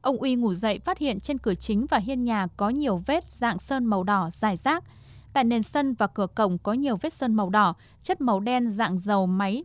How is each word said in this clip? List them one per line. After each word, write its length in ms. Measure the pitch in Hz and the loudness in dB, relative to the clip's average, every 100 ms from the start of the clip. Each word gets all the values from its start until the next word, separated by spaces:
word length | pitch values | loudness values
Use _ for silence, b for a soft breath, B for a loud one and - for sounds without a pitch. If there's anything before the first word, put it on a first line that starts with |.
Ông 160 | 262 262 | 0 0
Uy 180 | 269 254 | 0 2
ngủ 180 | 233 | 2
dậy 260 | 180 214 196 - | 0 -2 -2 -4
phát 120 | 370 | -2
hiện 220 | 294 202 | -2 -2
trên 180 | - 285 | -4 -2
cửa 180 | - 180 | -2 -2
chính 300 | - 208 277 | 0 0 2
và 120 | 254 | 0
hiên 260 | 202 269 | 0 -2
nhà 240 | 240 220 180 - | 0 0 -2 -2
có 120 | 202 | -2
nhiều 320 | 269 294 180 190 | 0 0 -2 0
vết 260 | 311 - | -2 -2
dạng 280 | - 233 - | -4 -4 -2
sơn 260 | - 269 240 | -4 -2 0
màu 180 | 196 | 0
đỏ 260 | 185 202 165 | 0 0 0
rải 240 | - 220 175 | -2 -2 0
rác. 260 | 269 330 B B B B B | -2 -2 B B B B B
Tại 100 | 285 | 0
nền 200 | 233 233 | 2 2
sân 300 | 214 294 277 | 0 0 0
và 140 | 240 202 | 0 -2
cửa 200 | - 196 - | 0 -4 2
cổng 220 | 208 180 | 0 2
có 160 | - | -2
nhiều 240 | 240 285 202 | 0 0 -2
vết 160 | 320 | -4
sơn 200 | - 254 | -4 0
màu 160 | 220 190 | 0 2
đỏ, 260 | 208 196 - b b | 4 4 2 b b
chất 180 | - 370 | -4 -2
màu 180 | 254 196 | 2 0
đen 300 | 208 247 240 | 2 0 0
dạng 300 | 202 214 277 | -2 -2 -2
dầu 260 | 190 202 185 | 0 2 2
máy 380 | 185 196 226 | 0 0 -2